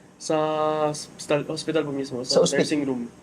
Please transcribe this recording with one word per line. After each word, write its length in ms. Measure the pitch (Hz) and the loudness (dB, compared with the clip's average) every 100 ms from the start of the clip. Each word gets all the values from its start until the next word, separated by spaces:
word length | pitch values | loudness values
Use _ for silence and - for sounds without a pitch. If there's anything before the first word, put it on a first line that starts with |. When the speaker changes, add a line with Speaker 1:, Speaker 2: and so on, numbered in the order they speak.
| - - | -20 -10
Speaker 1:
Sa 180 | - 156 156 156 156 156 151 | -2 0 0 0 0 2 0
hospital, 540 | 147 - - - 147 143 | -2 -10 -8 -2 0 0
hospital 360 | 156 - 156 | -6 0 0
po 80 | 143 | 0
mismo. 300 | 139 135 127 | -2 -4 -6
Sa 60 | 135 | 2
Speaker 2:
Sa 80 | - | 4
hospi- 180 | 147 139 | 4 4
Speaker 1:
nursing 220 | 180 151 | 2 2
room. 240 | 135 123 120 - | 0 -2 -6 -12